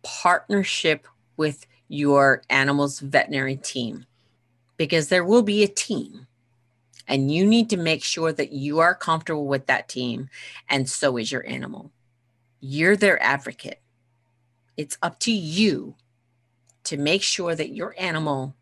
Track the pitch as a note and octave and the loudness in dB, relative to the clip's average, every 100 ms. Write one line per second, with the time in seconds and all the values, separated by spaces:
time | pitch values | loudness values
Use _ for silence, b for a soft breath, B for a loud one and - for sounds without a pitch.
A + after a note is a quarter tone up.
0 | - - F3+ F3+ - G3+ G3 - E3 D3+ | -14 -2 2 2 2 -2 0 0 0 0
1 | - _ _ - D#3 C#3 - _ _ C#3+ | -6 _ _ -4 -4 -4 -18 _ _ -2
2 | C#3+ C#3 C#3 B2+ _ C3+ C3+ C#3+ C#3+ C#3 | 4 6 6 4 _ 2 2 2 0 -4
3 | C#3 C#3 - C#3+ C3+ C3+ - C3+ A#2+ - | 0 0 0 -2 -4 -6 -8 -6 -6 -8
4 | - _ _ _ _ _ _ - D3+ E3 | -16 _ _ _ _ _ _ -6 0 0
5 | D3 F3+ F3 A#3 G#3 G#3 G3+ - - F3+ | 2 0 4 4 4 2 2 0 -4 -6
6 | - - - _ _ _ _ _ _ _ | -6 -16 -20 _ _ _ _ _ _ _
7 | - C#3 C3+ D#3 G3+ A#3 A3+ G3 E3 D#3 | -2 0 2 4 4 4 2 0 0 0
8 | - - D#3+ D3+ C#3+ C#3 C#3+ D3+ E3 F3+ | -2 -2 -2 -2 -6 -4 -2 2 2 2
9 | - D#3+ E3 D3+ C#3+ C#3 C#3 B2+ - B2+ | -2 -2 -2 -4 -2 -2 0 -2 -2 -6
10 | B2 A#2+ C3+ B B B - C3+ C3 - | -6 -6 -10 B B B -4 -2 -2 0
11 | C#3+ B2 A2+ C3+ - B2+ C3 - - _ | 0 0 -4 -6 -8 -10 -10 -14 -18 _
12 | _ _ _ _ _ _ C3+ C#3+ E3+ G3+ | _ _ _ _ _ _ -8 0 4 6
13 | G3+ E3+ A#2 C#3 - - - - _ _ | 4 4 2 0 -4 -14 -16 -18 _ _
14 | _ _ _ _ _ _ _ - D3 - | _ _ _ _ _ _ _ -10 -10 -4
15 | F3 - A#3+ G#3+ D#3+ E3+ G#3+ C#3+ - - | -6 -2 -2 -2 -2 2 2 0 -6 -18
16 | _ _ _ _ _ _ _ _ - D3 | _ _ _ _ _ _ _ _ -8 -2
17 | D3 F#3+ - - E3+ E3 - - - - | 0 2 0 -2 -4 -4 -6 -6 -10 -6
18 | F#3 D#3 D#3 C3+ C3 - | -4 -2 -2 -4 -6 -12